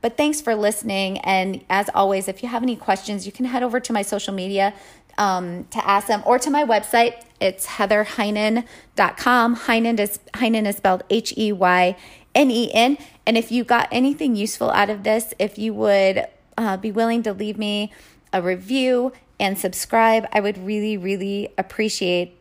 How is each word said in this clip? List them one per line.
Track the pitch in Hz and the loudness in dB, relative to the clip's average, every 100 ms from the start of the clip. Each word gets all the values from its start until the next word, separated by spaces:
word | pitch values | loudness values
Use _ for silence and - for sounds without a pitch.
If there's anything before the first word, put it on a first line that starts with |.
But | 240 233 | -4 0
thanks | 302 302 | 0 0
for | - | -2
listening. | 214 208 214 226 196 190 196 | 0 0 -2 -4 -4 -4 -4
And | - 190 185 190 - | 0 0 0 -6 -2
as | 190 202 - | -2 0 2
always, | 196 196 190 | 2 2 -2
if | 190 | -8
you | 247 | -6
have | 233 | -4
any | 247 233 | -2 -4
questions, | - 196 - 202 190 | -2 -2 -2 -8 -8
you | |
can | - 254 | -6 -4
head | 247 | -2
over | 247 247 | -2 -2
to | 254 | -2
my | 226 | -4
social | 202 202 - | -2 -4 -4
media, | 196 185 196 196 202 - - _ - | -6 -4 0 0 -2 -20 -20 _ -2
um, | 202 185 180 175 - | 0 0 -4 -8 -8
to | 233 - | -4 2
ask | 202 208 | 2 2
them, | 208 - | 0 2
or | 247 | 2
to | 302 | 2
my | 285 | 0
website. | 285 214 202 233 240 - - _ | 2 2 2 2 2 0 -20 _
It's | 190 185 - | -2 -2 -10
heather | - 202 208 214 | -4 0 2 0
heinen | - 208 208 214 226 240 - - - | -2 -2 0 0 0 -2 -14 -12 0
dot | 190 - | 0 2
com. | - 247 233 233 | 2 4 4 0
Heinen | - 226 226 233 | 0 2 2 0
is, | 208 - - 214 | -2 -4 -12 -2
Heinen | 233 226 214 | 0 2 0
is | 202 | 0
spelled | 196 185 - | 0 0 0
H | 226 226 - | -2 -2 -2
E | 214 | -2
Y | 196 185 180 180 185 - - _ 254 | 2 4 6 4 0 -14 -20 _ 4
N | 285 | 4
E | 233 233 | 2 2
N. | - 240 285 - _ - | 4 4 2 -6 _ 0
And | 226 | 0
if | 226 | 0
you | 240 | -2
got | 233 233 - | 2 2 2
anything | 233 262 285 294 214 | 0 0 0 0 0
useful | 214 - - | -2 -2 0
out | - 202 | 2 2
of | 208 | 0
this, | 208 220 226 - | 0 0 -2 -4
if | 202 208 | -6 -4
you | 220 | -6
would, | 208 214 202 190 196 - _ _ - | 0 2 4 4 0 -4 _ _ -6
uh, | 226 190 | -4 -4
be | 214 | -4
willing | 208 226 233 | -2 0 0
to | 220 | -2
leave | 196 208 202 | -6 -6 -6
me | 208 208 208 - - _ _ | -4 -4 -6 -10 -20 _ _
a | 185 | -2
review | 175 180 190 269 254 247 254 254 _ _ | -2 -4 -2 -2 2 2 0 -6 _ _
and | 202 196 | -4 -2
subscribe, | 190 - - 226 226 226 214 | -4 -6 -2 4 4 4 2
I | 214 | -2
would | 202 185 | -2 -6
really, | 185 214 208 208 | -4 -4 -2 -4
really | 180 196 196 202 202 - | -4 -4 -4 -6 -6 -8
appreciate | 190 - 214 - 185 180 175 _ | -8 -4 -4 -2 -2 -2 -2 _